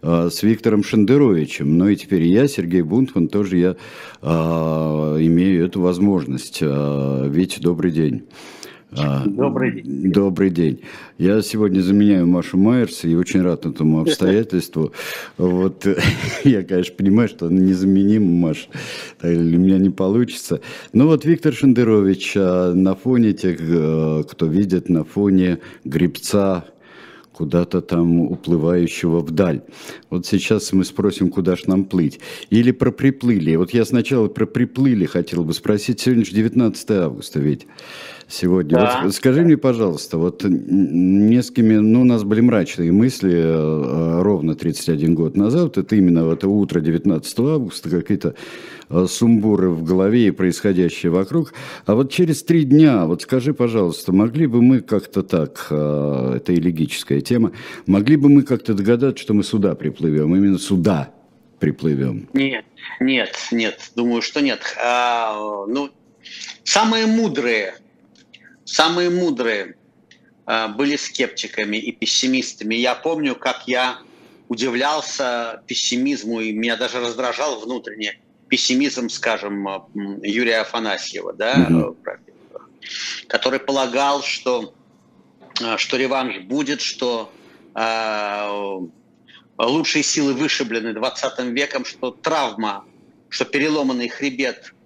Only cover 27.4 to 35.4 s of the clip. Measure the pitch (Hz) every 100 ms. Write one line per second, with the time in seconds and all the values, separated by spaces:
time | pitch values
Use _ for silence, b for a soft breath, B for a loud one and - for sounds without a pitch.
27.4 | 80 87 85 90 - 85 85 85 80 -
28.4 | - 85 78 87 85 - 85 82 78 82
29.4 | 92 73 - B B B _ 90 90 98
30.4 | - 107 - 95 92 - 101 90 92 -
31.4 | 92 90 - 95 95 92 76 - B B
32.4 | B 107 120 123 123 - 135 135 120 104
33.4 | 78 80 87 117 110 123 110 131 104 -
34.4 | 110 - 120 - 139 113 82 90 82 87